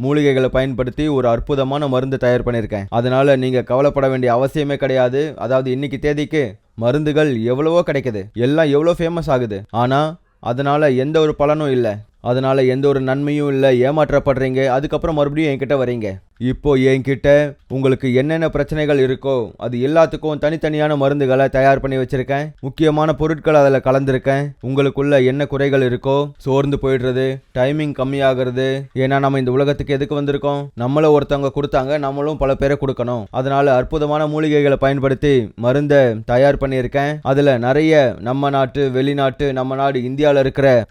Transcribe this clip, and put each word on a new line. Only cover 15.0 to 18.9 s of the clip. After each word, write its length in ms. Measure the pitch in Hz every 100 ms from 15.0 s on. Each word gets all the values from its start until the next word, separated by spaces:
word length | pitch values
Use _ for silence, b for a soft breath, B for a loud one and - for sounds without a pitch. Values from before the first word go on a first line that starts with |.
| 170 151
மறுபடியும் 380 | 143 147 156
என்கிட்ட 200 | 135 131
வரீங்க. 460 | 139 123 120 107 95 - -
இப்போ 380 | 123 127 147 135
என்கிட்ட 800 | 131 135 131 135 143 143 147 139 _
உங்களுக்கு 460 | 131 135 127 135
என்னென்ன 360 | 123 147 160 160
பிரச்சனைகள் 500 | 147 143 156 147